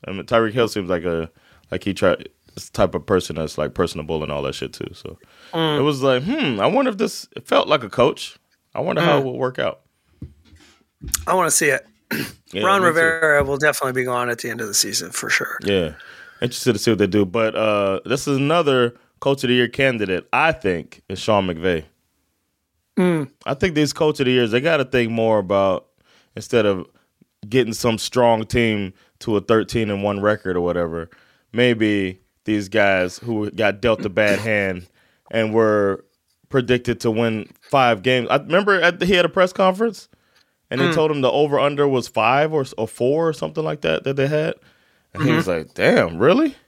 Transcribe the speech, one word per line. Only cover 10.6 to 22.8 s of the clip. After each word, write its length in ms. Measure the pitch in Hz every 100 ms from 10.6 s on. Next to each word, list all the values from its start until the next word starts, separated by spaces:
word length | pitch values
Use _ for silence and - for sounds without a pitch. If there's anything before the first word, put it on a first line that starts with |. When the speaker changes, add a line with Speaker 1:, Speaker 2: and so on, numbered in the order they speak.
| _ _ _ _ 147 - -
Speaker 2:
I 80 |
wanna 160 | 185 170
see 180 | - 151
it. 180 | 131 - _ _
<clears throat> 60 | - - - _
Speaker 1:
Yeah, 120 | 92
Speaker 2:
Ron 160 | 170 196
Speaker 1:
me 20 |
too. 40 | 180
Speaker 2:
Rivera 540 | 160 165 160 160 147
will 120 | 139 139
definitely 360 | 147 143 135 127
be 60 |
gone 240 | 123 123 123
at 100 | 117
the 100 | 120
end 100 | 113
of 60 | 110
the 80 |
season 360 | 98 107 101 87
for 200 | - -
sure. 280 | - - -
Speaker 1:
Yeah. 280 | 95 98 80 73 - - - -
Interested 320 | 123 - -
to 40 | 107
see 120 | -
what 80 | 104
they 80 | 101
do. 180 | 104
But, 300 | 98 104 110
uh, 460 | - 110 104 98 95
this 220 | - 135 143
is 80 | 139
another 580 | 143 170 151 131 120 120 _ _
Coach 220 | 139 139
of 40 | 127
the 60 |
Year 140 | 123 120
candidate, 580 | - 135 120 101 90 -
I 200 | 120 156
think, 500 | 160 101 87 - - _
is 100 | 95
Sean 280 | - 104 95
McVay. 380 | 82 90 85 78 _ _ _ _ _ _ _ _ _